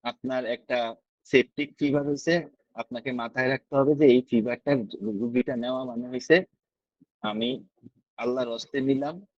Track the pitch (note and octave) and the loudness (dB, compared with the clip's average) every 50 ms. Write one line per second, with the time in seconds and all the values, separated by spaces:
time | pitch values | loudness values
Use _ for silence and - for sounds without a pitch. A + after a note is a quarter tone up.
0 | _ A#2+ B2 _ - B2+ C3 B2+ B2 A2+ A#2+ A#2 _ - B2+ A#2+ A#2 A2+ A#2 _ | _ -8 -8 _ -8 -4 -4 -2 -2 -4 -6 -6 _ -4 -2 -2 -2 -4 -6 _
1 | _ _ _ _ _ - - C3 B2 _ _ - D3 D3 _ _ D3 C#3+ C#3 D3 | _ _ _ _ _ 4 4 4 4 _ _ -8 -8 -8 _ _ -2 0 0 0
2 | C#3+ C#3+ C#3+ C#3+ - E3 E3 F3 D3+ - _ _ _ _ _ - A#2 _ B2+ A#2 | 0 0 -4 -2 0 0 0 0 0 -6 _ _ _ _ _ -12 -10 _ -10 -8
3 | - C3+ B2+ A#2+ A#2 A#2 - B2+ B2+ B2+ C3+ C3 _ _ C#3+ C#3 C#3 C#3+ D3+ C#3+ | -6 -6 -6 -4 -6 -6 -4 -2 0 0 0 -2 _ _ 0 2 4 4 4 6
4 | D#3 C#3 A#2+ B2+ B2+ _ B2 A#2 G#2+ B2 A#2+ - _ C#3 C#3+ C3 G#2+ - - - | 8 8 8 6 4 _ 0 0 2 0 -4 -4 _ 0 0 0 0 -6 -10 -8
5 | G2 A2 G#2 G2 A#2 A#2+ A#2 B2+ B2 - C3 A#2 A#2+ B2 B2+ C3 C3 B2+ A#2 A#2 | -6 -6 -4 -4 -4 -2 0 -2 -2 0 -4 -4 -4 -4 -6 -6 -6 -8 -8 -8
6 | B2 B2 B2+ B2+ - - D#3+ F3+ F#3 _ _ _ _ _ _ _ _ _ _ _ | -8 -8 -8 -10 2 4 4 4 4 _ _ _ _ _ _ _ _ _ _ _
7 | _ _ _ _ - A2 G#2+ A2 A2+ A#2+ C3 - - _ _ _ _ - _ _ | _ _ _ _ -8 -6 -4 -4 -4 -4 -4 -8 -10 _ _ _ _ -20 _ _
8 | _ _ _ - A#2 B2 B2+ C3 B2+ A#2 A#2 A#2 - _ - C#3 C3 C3+ C#3 C3+ | _ _ _ -6 -4 -4 -2 -2 -4 -4 -6 -10 -10 _ -6 -2 0 0 0 0
9 | C#3+ D3 E3 F#3 G3+ _ _ | -2 -6 -8 -10 -18 _ _